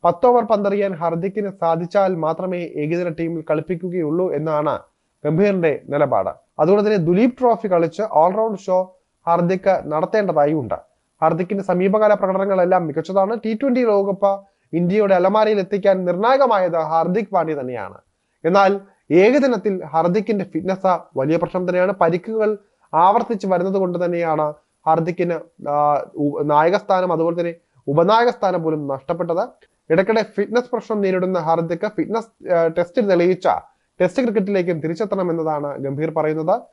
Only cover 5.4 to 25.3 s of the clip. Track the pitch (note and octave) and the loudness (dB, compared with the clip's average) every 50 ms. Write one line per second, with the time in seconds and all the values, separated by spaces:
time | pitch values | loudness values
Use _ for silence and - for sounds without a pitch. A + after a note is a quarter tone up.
5.4 | G3+ G#3 G3 F#3 E3 D#3 C#3 - - - C3+ D3 D3 C3 B2+ G2+ F#2+ F#2 - - | 2 2 2 2 0 0 0 -2 -6 -6 0 0 0 2 2 0 0 -2 -6 -8
6.4 | _ _ _ - D3+ E3 G3 G#3 G#3 G#3 G#3+ G3+ D#3+ D#3+ F3+ F#3+ A#3+ C4 B3 - | _ _ _ 0 2 4 4 2 2 2 0 0 2 2 2 4 2 2 0 0
7.4 | B3+ A#3+ A3+ - - G3+ F#3 E3+ E3 E3 D#3+ - G#3 A3 - D3+ D#3+ F3+ F#3 G#3+ | 0 0 0 0 0 0 2 2 2 0 -2 -6 -6 0 2 4 4 4 2 0
8.4 | A3 A3+ G#3 F#3 - - F#3 F#3 F#3 F#3 _ _ _ _ _ _ _ E3+ E3+ E3+ | -2 -2 -4 -8 -4 -2 0 0 -2 -4 _ _ _ _ _ _ _ 0 0 2
9.4 | F3 E3+ F#3+ F#3 F#3+ G3 F#3+ E3 - D3 D3+ D#3 F3 F3+ - A3 G3+ F#3 D#3+ D#3 | 2 0 0 0 2 0 0 0 -2 -4 -2 -2 -2 0 0 0 0 0 2 2
10.4 | D3 D3+ D#3 D#3 B2+ G#2 F#2+ - - _ _ _ _ _ _ _ D#3+ D#3+ E3 E3 | 2 2 2 -2 -2 -4 -6 -8 -8 _ _ _ _ _ _ _ 0 0 0 0
11.4 | F#3 F3+ G#3+ G3 F#3+ G3 F3+ F3+ F#3 G3 G3 G#3+ G#3+ G#3 G#3 G3+ G3+ F#3+ F#3+ F#3+ | -4 -4 -4 -6 -2 -2 -2 0 0 2 2 2 4 2 2 2 0 -2 -2 -2
12.4 | G3 G3+ G3 F#3 F3 F3+ F#3 F#3 E3+ D#3 C#3 D#3+ D#3+ - F#3+ G3 F#3+ G3 A3+ A3 | 0 0 0 0 2 2 2 0 0 -2 -6 -6 -6 -2 0 0 0 0 -2 -4
13.4 | - A3 A3+ A3 C#4 C#4 B3 B3+ B3 A3+ G#3 G3+ G3 G3 F#3+ G3 G3+ G3 G3 G3 | -4 -4 -4 -2 0 0 2 2 2 2 2 2 2 0 -2 0 0 0 0 -2
14.4 | G3 _ _ _ _ _ - E3 F3 F3 F#3+ G#3+ G#3 G3 F#3+ F3+ F3+ F#3+ G3+ A3 | -8 _ _ _ _ _ -4 -2 0 0 2 2 2 4 4 4 4 2 2 2
15.4 | A3 G#3+ G#3+ G3+ F#3 F3+ G3+ G3 F#3+ G3 F#3+ F#3 F#3 F3 F3 F3 G#3 A#3+ C4 C#4 | 2 2 2 0 -2 -2 -4 0 2 2 2 2 0 -2 -2 0 2 2 4 4
16.4 | C#4 B3 A3+ G3 F#3 F3 E3 E3 D#3+ D#3 D#3+ E3 E3 E3+ F3+ A3 A3 - G3 F3+ | 4 4 4 2 0 0 0 -2 -2 0 0 0 0 2 0 -2 -2 -2 -2 -2
17.4 | D#3+ D#3+ D#3 C#3+ C3 B2+ B2+ A2+ G2 F#2 - - _ _ _ _ _ _ _ _ | 0 0 -4 -6 -6 -8 -8 -8 -10 -10 -12 -18 _ _ _ _ _ _ _ _
18.4 | - E3 F3+ G3 G3 F#3+ G3+ G3 G3 _ _ _ _ _ D3 F3 F#3+ A3 B3+ D4 | -4 2 4 4 4 4 2 -2 -6 _ _ _ _ _ 4 6 6 6 4 4
19.4 | C4 C4+ A#3+ G#3 - G#3+ G3 F#3 E3 D3+ C#3+ D#3+ E3 F3 F3 A3 G#3 A#3+ A3 G3+ | 2 2 0 0 -2 -4 -4 -4 -8 -4 -2 0 0 2 0 0 -2 -2 -4 -4
20.4 | F#3 - - D#3+ F#3 F#3 F#3+ F#3 - F#3+ F3+ E3 - _ _ C#3 C3 D3 D#3+ E3 | -4 -6 -8 -6 -4 -4 -6 -2 0 0 0 0 -2 _ _ -2 0 0 0 0
21.4 | E3+ E3 - F#3 F#3 F3+ F3+ F3+ F3+ F#3+ G3 F#3+ F3+ E3 E3 F3+ F3 - A3 A3 | 0 -2 -4 -4 -2 -2 0 0 0 0 2 2 0 0 0 -2 -6 -6 -2 -2
22.4 | G#3+ G#3+ G#3+ G3+ _ _ _ _ _ _ - D#3 E3+ E3+ F#3+ A#3 A3+ - A#3 G3 | 0 -2 -2 -4 _ _ _ _ _ _ 0 4 4 4 4 2 0 -2 -6 -6
23.4 | - F#3+ F#3 F3 F3 F#3+ F#3+ G3 F#3+ F3 F3 E3+ F3+ F3 F3 E3+ E3+ D#3+ D#3 D3+ | -2 -2 0 0 0 0 0 -2 -2 -2 -2 -2 -2 -2 -2 -2 -2 -2 0 0
24.4 | D3+ D3+ D3+ _ _ _ _ _ _ D#3+ D#3+ D#3+ E3 F3 E3+ F3 F3 F3 | -2 -4 -4 _ _ _ _ _ _ 0 2 2 2 -2 -2 -2 -2 -2